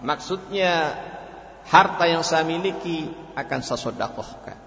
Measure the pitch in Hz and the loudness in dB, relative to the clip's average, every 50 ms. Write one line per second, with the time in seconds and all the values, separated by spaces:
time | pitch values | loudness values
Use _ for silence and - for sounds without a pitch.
0 | - 135 147 143 - - 185 185 - - 196 196 185 180 175 165 156 147 - - | -2 -4 -4 -4 -4 -8 -8 -8 -6 -6 -2 2 2 2 4 2 0 0 -2 -6
1 | - - - - - - - - - - - - - - - 175 196 196 - - | -10 -12 -12 -14 -16 -16 -18 -18 -18 -20 -20 -20 -2 8 8 8 8 8 4 2
2 | 175 170 165 165 160 - 165 160 160 160 165 170 185 190 185 - - 175 165 160 | 4 4 4 2 2 2 2 2 2 2 0 0 0 -2 -2 -2 -4 -4 -4 -2
3 | 156 - - - - - - 135 139 - 135 131 123 - 127 117 - 117 - - | -4 -6 -8 -12 -16 -10 -8 -8 -4 -4 -4 -6 -2 -4 -4 -4 -4 -6 -4 -4
4 | 104 107 - - 110 - - - - - - - - | -6 -6 -6 -10 -10 -12 -14 -16 -14 -16 -16 -16 -18